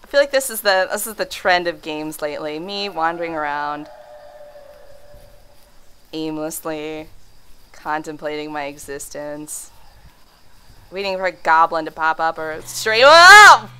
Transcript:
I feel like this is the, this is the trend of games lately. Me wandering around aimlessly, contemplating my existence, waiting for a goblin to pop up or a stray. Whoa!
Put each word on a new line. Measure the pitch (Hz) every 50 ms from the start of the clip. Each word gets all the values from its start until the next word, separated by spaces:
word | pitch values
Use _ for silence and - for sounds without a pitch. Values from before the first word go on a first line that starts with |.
| _
I |
feel | - - 285
like | 285 277
this | 277 269 262 -
is | 226 220
the, | - 208 190 190 190 -
this | - 208 208
is | 233 214
the | - 196
trend | 185 - - - 202 180 180 175
of | 175 165 151
games | - 165 156 151 151 156 156 -
lately. | - 147 147 - 156 151 151 156
Me | 165 190 202 202 202 202
wandering | 185 165 160 165 170 170 170 165 165
around | 160 151 147 143 147 147 147 147 147 151 - - - - - - - - - - - - - - - - - - - - - - - - - - - - - - - - - - - - _ - - - - - - - - -
aimlessly, | 160 156 160 156 151 151 156 165 - - 165 160 156 151 156 156 156 156 - - - - - - - - - - - - -
contemplating | - - - 151 151 156 156 160 156 147 - 151 151 151 151 151
my | 156 151 143
existence, | 143 147 143 - - 139 143 - - - 143 147 147 147 147 151 151 - - - - - - - - _ - - - - _ - _ _ _ - - - - - - - - - -
waiting | - 190 202 196 190
for | 185 190
a | 185
goblin | 175 - - 180 160 160 165 165 165 165 156
to | 156
pop | 160 - 160 160 160 -
up | 165 160 165
or | - 160 156
a | 156 165 -
stray. | - - - - 220 220 226 247
Whoa! | 277 311 330 339 370 403 415 427 381 320 240 220 208 -